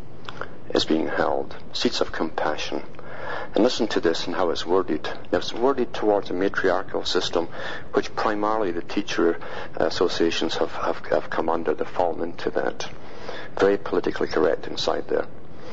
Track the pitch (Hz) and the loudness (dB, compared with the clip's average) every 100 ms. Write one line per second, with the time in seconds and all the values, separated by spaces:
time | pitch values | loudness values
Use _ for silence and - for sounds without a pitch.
0 | - - - - - - - - - 80 | -6 -6 -6 -6 -6 -6 -2 0 2 2
1 | 76 - 78 69 67 - - - 180 - | 2 0 0 0 -2 -4 -4 0 0 2
2 | - - 82 - 82 76 - 69 - - | 0 -2 -2 -2 -2 -2 -2 -2 -4 -6
3 | - - - - - - 117 - 110 98 | -6 -6 -4 -4 -2 4 4 4 0 2
4 | 90 82 - 85 90 78 85 92 87 78 | 2 2 0 0 0 0 2 2 2 0
5 | - - - 87 - - 123 131 120 - | -2 -4 -2 0 0 0 2 2 0 0
6 | 110 101 95 90 98 - 95 90 98 - | 4 4 2 0 0 2 2 2 0 -2
7 | 90 - - 87 82 - - - - - | 0 0 0 0 0 -2 -4 -4 -2 0
8 | - - 113 104 104 110 101 85 - - | 0 0 0 2 2 2 0 -2 -2 -2
9 | - - 85 85 - - - - 82 - | -2 2 2 2 -2 -4 -4 0 0 2
10 | 87 - 82 - 85 - 80 - - 82 | 2 4 2 2 0 0 -2 -2 -2 -2
11 | - 78 - - 80 82 80 76 - - | 0 0 0 0 0 0 0 0 0 0
12 | 90 80 85 85 - - 65 - - - | 0 0 -4 -2 -2 0 -2 -2 -4 -4
13 | - - - - - - 98 101 - 90 | -6 -6 -6 -4 -4 2 4 4 2 0
14 | - - 80 80 80 - - - - 78 | 0 0 0 2 4 2 -2 -2 -2 0
15 | - - - - - - - | 0 0 -2 -4 -6 -6 -6